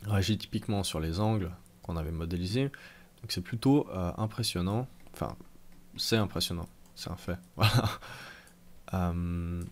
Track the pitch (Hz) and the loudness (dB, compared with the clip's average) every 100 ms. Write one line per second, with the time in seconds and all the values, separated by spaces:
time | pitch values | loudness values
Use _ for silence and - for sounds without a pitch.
0 | 104 104 92 104 - 110 - 101 95 78 | 0 2 4 2 0 -4 0 0 0 0
1 | 80 82 107 110 87 90 - - - 85 | 0 2 2 2 0 -4 -16 -16 -6 -4
2 | 80 80 82 87 90 117 139 - - - | -2 -2 -2 0 0 2 0 -2 -18 -20
3 | - - 113 - - 117 135 143 - 92 | -20 -16 -8 -6 -4 0 6 6 4 0
4 | 87 - 110 - 113 - 90 107 139 - | -2 0 -2 0 -2 0 0 0 -2 -10
5 | - - 57 - - - - - - - | -16 -6 -6 -6 -14 -20 -20 -20 -18 -6
6 | - 113 98 - - 87 82 - - - | 2 4 4 0 -2 -2 -6 -12 -20 -12
7 | - 87 - 87 - - 107 123 107 - | -10 -8 -6 -6 -6 2 4 6 2 -2
8 | - - - - - - - - - 95 | -10 -14 -14 -16 -20 -20 -20 -18 -4 0
9 | 90 87 87 87 85 87 87 | 2 2 0 0 -2 -4 -6